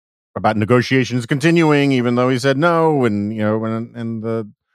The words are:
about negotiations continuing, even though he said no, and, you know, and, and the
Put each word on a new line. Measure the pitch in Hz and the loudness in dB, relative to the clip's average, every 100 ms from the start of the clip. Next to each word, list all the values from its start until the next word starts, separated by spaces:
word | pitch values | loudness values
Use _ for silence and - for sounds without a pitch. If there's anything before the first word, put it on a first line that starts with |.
| _ _ _ | _ _ _
about | - 107 107 | -4 0 0
negotiations | 101 123 113 131 123 123 117 | 2 2 2 0 0 -4 -4
continuing, | 147 160 170 160 147 139 | -2 2 2 4 2 2
even | 131 120 | 0 0
though | 120 127 | 0 0
he | 131 | 0
said | 139 135 | 0 2
no, | 170 165 160 147 | 2 2 2 2
and, | 123 104 104 | 0 0 -4
you | 110 | -2
know, | 107 110 | -2 -2
and, | 110 113 117 | -4 -6 -8
and | 117 117 113 | -10 -10 -8
the | 110 113 104 - _ | -6 -6 -8 -16 _